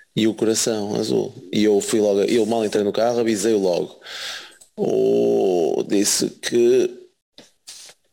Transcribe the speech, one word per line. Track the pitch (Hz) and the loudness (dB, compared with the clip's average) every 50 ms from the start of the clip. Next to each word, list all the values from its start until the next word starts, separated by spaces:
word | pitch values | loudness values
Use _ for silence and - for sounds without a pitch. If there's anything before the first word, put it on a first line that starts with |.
| - _ _ | -20 _ _
e | - 110 110 | -2 0 0
o | 104 | 0
coração | - 117 107 113 110 - 127 113 107 101 104 110 | 0 0 0 0 0 0 -2 -2 -2 -4 -4 -4
azul. | 113 110 117 127 113 104 98 - - - - - | -4 -2 -2 -2 -2 -2 -4 -8 -14 -12 -6 -2
E | 107 107 | 2 2
eu | 107 104 101 | 4 4 2
fui | 98 - - 110 | 2 0 0 2
logo, | 104 104 101 101 | 2 2 2 2
eu | 98 - - 120 107 | 2 2 2 2 2
mal | 107 117 117 110 | 2 0 0 0
entrei | 104 - 107 101 | 0 0 0 0
no | 101 95 | 0 0
carro, | - 110 120 120 120 | 0 0 0 0 0
avisei-o | 117 113 110 98 95 113 113 104 | 0 0 0 0 0 2 2 2
logo. | 95 92 87 85 82 82 - - - - - - - - - - - - - _ - _ _ | 2 2 0 0 -2 -6 -10 -16 -20 -18 -16 -14 -12 -12 -12 -14 -16 -18 -20 _ -20 _ _
O, | - 208 - - 110 113 113 117 117 117 117 117 113 107 98 90 87 80 71 - - - | -4 -2 0 0 2 2 2 2 2 2 2 2 2 0 0 2 0 0 0 0 -2 -2
disse | - 107 98 104 - - - - 113 | 0 0 0 0 0 0 -2 -2 -4
que, | - - - - 123 120 120 120 127 127 104 - - - - - _ _ _ _ _ - - _ _ _ _ - - - - - - _ _ _ | -6 -8 -8 -2 0 2 4 4 4 2 2 0 -4 -10 -18 -20 _ _ _ _ _ -20 -20 _ _ _ _ -20 -20 -20 -20 -20 -20 _ _ _